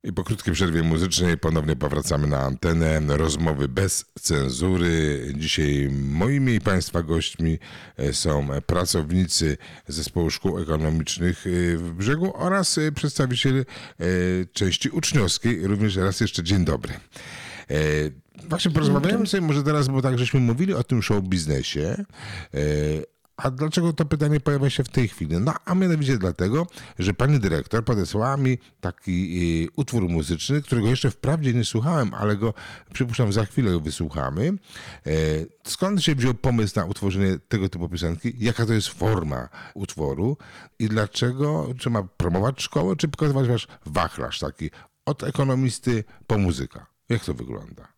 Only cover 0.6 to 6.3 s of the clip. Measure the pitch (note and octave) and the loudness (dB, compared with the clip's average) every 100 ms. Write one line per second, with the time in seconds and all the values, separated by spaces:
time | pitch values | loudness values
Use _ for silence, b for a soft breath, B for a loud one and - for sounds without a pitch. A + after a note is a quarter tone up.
0.6 | F#2 E2 E2 D#2+ F2+ E2 F2+ E2 D#2+ D#2+ | 2 4 4 2 2 2 2 2 2 0
1.6 | D2+ C#2+ D2 D2 C#2+ D2 D2 C#2+ C2+ C#2 | 0 0 0 -2 0 0 2 0 0 0
2.6 | E2+ E2 D#2+ D#2 D2+ D2 D#2+ D2+ D#2+ D2 | 0 2 4 2 2 2 2 2 0 0
3.6 | C#2 B1+ F#2+ - - - - D#2 C2+ B1+ | 0 0 0 -2 -6 -8 0 0 0 0
4.6 | F2+ F#2 F2 E2 D2+ C#2+ B1+ C#2+ D#2 - | 0 2 2 2 2 0 -4 -6 -4 0
5.6 | D2 C#2+ C#2 C#2 C#2 D2 G#2+ | 2 2 0 0 -2 0 2